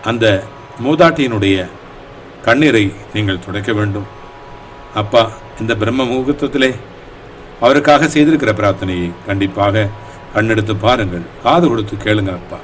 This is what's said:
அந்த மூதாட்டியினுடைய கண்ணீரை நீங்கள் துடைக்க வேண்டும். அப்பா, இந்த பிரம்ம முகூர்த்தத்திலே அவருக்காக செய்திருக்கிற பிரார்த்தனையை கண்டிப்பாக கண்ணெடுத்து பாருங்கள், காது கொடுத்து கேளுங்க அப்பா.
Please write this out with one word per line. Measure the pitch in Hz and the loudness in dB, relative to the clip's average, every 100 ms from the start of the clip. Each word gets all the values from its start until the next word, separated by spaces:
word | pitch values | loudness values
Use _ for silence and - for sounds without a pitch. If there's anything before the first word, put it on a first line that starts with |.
அந்த | 110 117 113 95 - - - - | -4 2 2 2 -2 -16 -20 -8
மூதாட்டியினுடைய | 123 156 165 160 131 110 98 95 90 - - - - - - - | -2 4 4 4 -2 0 2 0 -2 -12 -20 -20 -20 -20 -20 -6
கண்ணீரை | - 127 151 117 101 - - | 0 4 4 4 0 -4 -8
நீங்கள் | 107 104 92 | -4 -2 -4
துடைக்க | 90 98 101 | -6 -6 -4
வேண்டும். | 107 104 101 101 - - - - - - - - | -2 -2 -4 -8 -16 -20 -20 -20 -20 -20 -20 -8
அப்பா, | 107 107 123 113 - - - | -6 2 2 2 -4 -18 -10
இந்த | 110 | -4
பிரம்ம | 113 107 127 | -2 -2 0
முகூர்த்தத்திலே | 127 127 127 143 139 135 131 123 - - - - - - - - | 0 -2 -2 -2 -2 0 0 -2 -12 -20 -20 -20 -20 -20 -20 0
அவருக்காக | 120 143 147 147 156 | 4 4 6 4 4
செய்திருக்கிற | 151 151 160 120 | 4 4 4 2
பிரார்த்தனையை | 104 101 95 95 90 87 87 - | 0 0 0 -4 -4 -4 -8 -6
கண்டிப்பாக | 98 98 92 101 104 101 - - - - | -2 -2 0 0 2 -2 -6 -16 -18 -6
கண்ணெடுத்து | 107 110 110 104 104 | -2 0 0 0 0
பாருங்கள், | 113 123 98 87 87 - | 2 2 0 -6 -10 -4
காது | 120 160 170 | 2 4 4
கொடுத்து | 113 104 104 | 0 -4 -6
கேளுங்க | 107 107 98 | -2 0 0
அப்பா. | 90 - 90 | -6 -12 -16